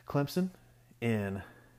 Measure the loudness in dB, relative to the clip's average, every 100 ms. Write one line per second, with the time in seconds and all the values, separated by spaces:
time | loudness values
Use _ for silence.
0 | -2 0 2 0 -2 -4 -20 -20 -20 -4
1 | 0 2 0 -4 -10 -18 -20